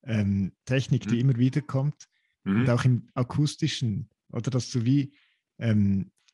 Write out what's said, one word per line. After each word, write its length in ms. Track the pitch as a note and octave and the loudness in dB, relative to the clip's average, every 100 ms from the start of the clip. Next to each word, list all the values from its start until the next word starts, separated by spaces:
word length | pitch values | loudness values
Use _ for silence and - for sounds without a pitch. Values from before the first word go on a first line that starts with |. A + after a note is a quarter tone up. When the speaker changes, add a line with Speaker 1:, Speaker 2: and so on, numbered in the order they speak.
Speaker 1:
ähm, 480 | - A2 G2+ G2 F#2 _ - | -2 -2 0 0 -2 _ -4
Technik, 420 | C3 B2+ B2+ G2+ | -2 0 -2 0
die 60 | A#2 | 0
Speaker 2:
Mhm. 40 | C3 | 2
Speaker 1:
immer 80 | A#2 | 2
wieder 240 | B2+ D3 | 2 0
kommt. 440 | C#3 C3 C#3+ - - _ _ _ | -4 -2 -2 -6 -20 _ _ _
Speaker 2:
Mhm. 160 | - G2+ | -2 0
Speaker 1:
Und 100 | B2+ | 2
auch 140 | A#2+ | 2
im 240 | B2+ A#2+ - | 4 2 -2
akustischen, 920 | - B2 - D3 - D#3 - A#2+ G2+ - _ _ | -4 -4 0 -2 -2 -4 -2 -4 -4 -8 _ _
oder 200 | A2+ A2+ | -6 -4
dass 200 | B2+ - | -4 -4
so 140 | B2+ | -2
wie, 280 | A2+ C#3+ C3 _ _ _ _ _ | 2 2 0 _ _ _ _ _
ähm, 540 | A#2 G#2+ G2+ G2 F2+ _ _ | 0 2 4 0 -4 _ _